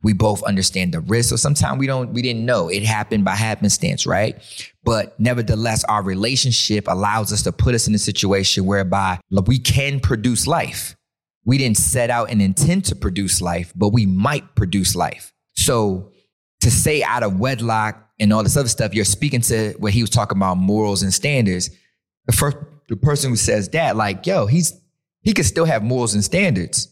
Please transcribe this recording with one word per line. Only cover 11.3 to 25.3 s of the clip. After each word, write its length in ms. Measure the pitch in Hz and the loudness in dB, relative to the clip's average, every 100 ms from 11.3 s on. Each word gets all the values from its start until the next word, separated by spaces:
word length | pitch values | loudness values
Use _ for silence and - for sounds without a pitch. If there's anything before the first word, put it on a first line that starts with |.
| _ - | _ 0
We 140 | 135 | 2
didn't 180 | 131 107 | 2 0
set 320 | - 131 117 | 0 0 0
out 220 | 120 113 | 0 0
and 100 | 110 | 2
intend 440 | 98 95 147 180 185 | 2 2 2 2 0
to 100 | - | -4
produce 460 | 95 92 98 - | -4 -2 -2 -2
life, 320 | 90 87 90 - | -2 -4 -6 0
but 140 | 104 | 2
we 180 | 117 101 | 4 2
might 480 | 92 113 147 - - | 2 0 -2 -4 -2
produce 400 | 101 98 87 87 | 0 0 0 0
life. 380 | 80 - - _ _ - | -2 -4 -20 _ _ -4
So 560 | - 123 107 92 95 _ _ _ _ _ | 0 2 0 -2 -8 _ _ _ _ _
to 100 | 131 | 2
say 320 | - - 151 | 2 2 0
out 180 | - 120 | 0 0
of 180 | 110 92 | 0 0
wedlock 680 | 123 131 117 113 107 104 _ _ | -2 -2 0 0 0 -4 _ _
and 140 | 107 | 2
all 100 | 107 | 4
this 140 | 101 147 | 4 2
other 120 | 127 | 0
stuff, 260 | - 110 104 | 0 -2 0
you're 100 | 101 | 0
speaking 360 | - 147 131 | 0 0 0
to 320 | 117 113 107 | 0 0 -2
what 200 | - 104 | -2 0
he 80 | 101 | 0
was 80 | 113 | 2
talking 280 | - 104 98 | 0 0 0
about, 200 | 95 92 | 0 2
morals 460 | 92 107 107 98 | 2 2 0 0
and 100 | 95 | -2
standards. 560 | 92 143 139 107 90 92 - _ _ _ _ - | -2 0 2 2 0 -4 -10 _ _ _ _ -4
The 80 | |
first, 240 | 117 147 143 - - _ | 0 0 -2 -10 -20 _
the 80 | 107 | -2
person 360 | 135 147 139 | 0 2 0
who 40 | 113 | 0
says 340 | - 107 95 | 0 0 0
that, 260 | 156 156 107 | 0 0 0
like, 300 | 104 98 - | 0 -2 -2
yo, 220 | 190 104 | 0 2
he's, 260 | 151 165 - _ _ _ _ | 2 2 -4 _ _ _ _
he 120 | - | -2